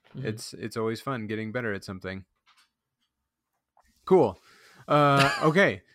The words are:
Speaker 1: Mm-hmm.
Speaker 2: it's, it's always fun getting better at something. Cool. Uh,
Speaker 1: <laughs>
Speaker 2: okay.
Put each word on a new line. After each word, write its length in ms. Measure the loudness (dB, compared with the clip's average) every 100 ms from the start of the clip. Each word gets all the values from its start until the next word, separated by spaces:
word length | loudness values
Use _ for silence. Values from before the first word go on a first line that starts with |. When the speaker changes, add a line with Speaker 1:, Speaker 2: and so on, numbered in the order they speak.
| _ -12
Speaker 1:
Mm-hmm. 120 | -10
Speaker 2:
it's, 260 | -10 -12
it's 240 | -12 -10 -6
always 240 | -6 -6
fun 240 | -8 -8 -6
getting 260 | -8 -6
better 220 | -6 -6
at 100 | -6
something. 420 | -8 -10 -10 -12 -14 _ _ _ _ _ _ _ _ _ _ _ _ _ _ _ _ _ 4
Cool. 320 | 4 4 0 _ _ _ -16 0
Uh, 440 | 4 6 4 4 2
Speaker 1:
<laughs> 60 |
Speaker 2:
okay. 380 | 2 4 2 0 -10